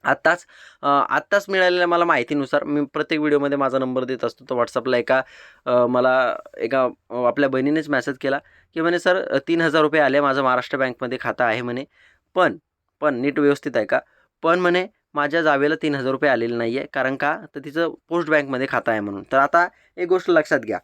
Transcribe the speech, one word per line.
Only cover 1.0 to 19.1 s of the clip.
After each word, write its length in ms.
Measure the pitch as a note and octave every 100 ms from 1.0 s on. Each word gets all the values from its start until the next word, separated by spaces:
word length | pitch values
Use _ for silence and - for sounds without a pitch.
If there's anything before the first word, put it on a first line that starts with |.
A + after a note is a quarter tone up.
| - C#3 - G3+ G3
मिळालेल्या 380 | F#3+ F3+ F3+ F3
मला 180 | E3+
माहितीनुसार 600 | E3+ D3 A#2 D3 C3+ D3
मी 200 | D3 D3
प्रत्येक 360 | C#3+ D3+ D3+ D#3
व्हिडिओमध्ये 380 | D3+ C#3+ C#3 C#3+
माझा 200 | C3+ C3
नंबर 260 | C3 B2+
देत 200 | B2+ B2+
असतो. 200 | A#2+ -
तर 100 | B2+
WhatsApp-ला 420 | B2 A#2 B2+ B2 B2
एका, 260 | A#2 C3 B2+ - - _ -
अ, 200 | B2 B2
मला 500 | B2+ B2+ C3 B2 - - -
एका, 300 | A2+ C3 B2+ - _
अ, 40 |
आपल्या 340 | A#2+ B2 A#2 C#3
बहिणीनेच 400 | C3 C3+ D#3 D3
मेसेज 280 | C#3 C#3 B2+
केला 180 | C3+ C#3 _ _ _
की 60 | E3
म्हणे, 180 | E3 B3
"सर, 300 | G3 F#3 -
अ, 100 | C#3 -
तीन 120 | E3
हजार 220 | E3 D#3
रुपये 180 | D3+ D#3
आले, 200 | C#3 C#3
माझं 220 | C#3+ C3+
महाराष्ट्र 360 | C3 B2 - C#3
बँकमध्ये 400 | C3 A#2+ B2 B2+
खातं 240 | A#2+ G#2+
आहे," 180 | A#2+ A2+
म्हणे, 220 | A#2+ A#2+ C#3+ _ _ _ _
"पण, 220 | F#3 F3 E3+ _ _ _ _
पण 140 | D3+
नीट 240 | B2 C#3 C#3
व्यवस्थित 380 | C#3+ C#3+ D3 B2
आहे 100 | G#2+
का, 140 | C3 _ _ _ _
पण," 160 | E3 F3+
म्हणे, 280 | F3+ F3 F#3 _ _
"माझ्या 280 | D3 D3 E3
जावेला 320 | D#3 C#3 C#3+
तीन 200 | D#3+ D#3
हजार 160 | C#3+ B2+
रुपये 200 | C3+ D3
आलेले 260 | B2 A#2 A#2
नाही 220 | A#2 B2+
आहे." 80 | -
कारण 240 | C#3+ C3 C3+
का, 220 | D3 E3+ F#3
तर 60 | D3
तिचं 260 | C#3+ D3+ E3 - _
पोस्ट 220 | E3+ D#3
बँकमध्ये 360 | D#3 C#3 C3 C3+
खातं 200 | B2 -
आहे 100 | A2
म्हणून. 220 | G#2